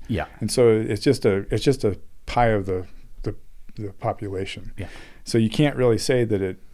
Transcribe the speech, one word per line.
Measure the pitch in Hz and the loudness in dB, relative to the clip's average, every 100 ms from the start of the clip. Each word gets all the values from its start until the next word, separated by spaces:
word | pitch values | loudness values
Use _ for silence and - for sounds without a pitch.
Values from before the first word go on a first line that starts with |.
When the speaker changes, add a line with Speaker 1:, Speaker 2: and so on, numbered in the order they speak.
| - | -4
Speaker 1:
Yeah. | 104 76 - | -4 -4 -4
Speaker 2:
And | 110 | -2
so | - 120 | 4 6
it's | 110 110 104 | 6 2 0
just | 147 127 | 2 2
a, | 120 98 101 | 2 2 0
it's | 113 | 0
just | - 131 | 2 2
a | 110 - - - - | 0 -2 -8 -14 -4
pie | - 120 | 2 4
of | 107 95 | 2 0
the, | 92 92 - - - | -4 -6 -12 -14 -8
the, | - 104 - - - - | -8 -8 -10 -14 -14 -10
the | 104 | -10
population. | - 113 98 104 95 98 - - - | -6 -4 -4 -6 -6 -6 -8 -10 -10
Speaker 1:
Yeah. | 90 - - - | -10 -12 -16 -16
Speaker 2:
So | - 120 | 0 2
you | 110 | 4
can't | - 147 135 | 4 2 4
really | 127 107 | 2 2
say | - 127 | 2 2
that | 113 101 | 2 0
it, | 95 92 - | -2 -4 -14